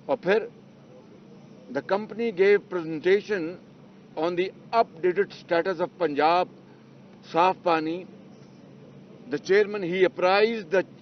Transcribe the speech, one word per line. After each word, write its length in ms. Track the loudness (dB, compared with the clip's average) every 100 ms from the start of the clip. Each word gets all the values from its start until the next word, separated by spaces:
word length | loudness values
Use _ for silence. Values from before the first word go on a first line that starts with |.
| -6
और 80 | -4
फिर 340 | 0 -2 -2 -14 -20 -20 -20 -20 -20 -20 -20 -20 -20 -20 -10
the 100 | -8
company 500 | -2 -4 -4 -6 -4
gave 280 | 2 4 4 0
presentation 800 | -8 -6 -2 2 2 0 -6 -6 -10 -18 -20 -20 -20 -14 -6
on 180 | -4 -2
the 120 | -4 -6 -4
updated 580 | -2 -2 -2 -2 0 -2
status 480 | -6 -4 -2 -2 -2
of 80 | -6 -4
Punjab 460 | -4 2 2 2 0 -8 -20 -20 -20 -20 -20 -20 -6
साफ 300 | 2 2 2
पानी। 420 | 0 0 -2 -8 -10 -20 -20 -20 -20 -20 -20 -20 -20 -20 -20 -20 -8
The 120 | -6
chairman, 400 | 2 2 2 -2
he 220 | -4 0
apprised 680 | 0 2 2 4 2 0 -2
the, 140 | -2 -2 -8